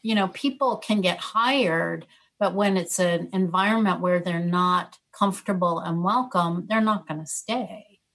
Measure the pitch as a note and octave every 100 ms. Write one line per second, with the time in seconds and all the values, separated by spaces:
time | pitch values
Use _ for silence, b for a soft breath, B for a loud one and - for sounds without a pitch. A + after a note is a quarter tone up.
0 | A3 G#3+ F#3+ - C#4 - C4 G#3 - G#3+
1 | F3+ F3 - A3 A#3+ C#4 G3 E3 E3+ E3
2 | - b b - G3 F#3+ G3+ F#3+ F3 -
3 | F3+ E3+ F3 F#3+ F#3 F#3 G3 A3+ G#3 E3+
4 | F3+ F3+ F3+ E3+ F3 F3+ F3+ F3+ E3+ -
5 | _ - G3+ F#3 - F#3 F3 E3+ F3 E3
6 | F3+ A#3+ B3+ F#3 E3+ E3+ - A3 G#3+ G#3
7 | - D#3 D#3 - - A#3+ G#3 - - _
8 | _